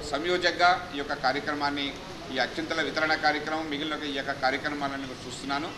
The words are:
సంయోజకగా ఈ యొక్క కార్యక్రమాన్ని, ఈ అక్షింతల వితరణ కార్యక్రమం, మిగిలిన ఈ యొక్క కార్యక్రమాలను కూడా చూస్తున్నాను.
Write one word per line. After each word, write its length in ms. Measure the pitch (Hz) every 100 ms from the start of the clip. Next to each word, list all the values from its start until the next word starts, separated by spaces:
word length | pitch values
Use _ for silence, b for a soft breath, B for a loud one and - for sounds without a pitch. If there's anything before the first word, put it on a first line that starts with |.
| -
సంయోజకగా 800 | 139 170 180 175 165 175 180 -
ఈ 40 | 139
యొక్క 140 | 139
కార్యక్రమాన్ని, 800 | 143 131 139 147 147 143 143 139 131 - - -
ఈ 40 | 131
అక్షింతల 440 | 120 - 156 160
వితరణ 320 | 147 160 156
కార్యక్రమం, 560 | 156 151 147 147 156 160
మిగిలిన 320 | 143 156 147
ఈ 120 | 147 139
యొక్క 140 | 135
కార్యక్రమాలను 760 | 135 131 135 147 147 139 139 135
కూడా 200 | 123 127
చూస్తున్నాను. 420 | 120 139 139 175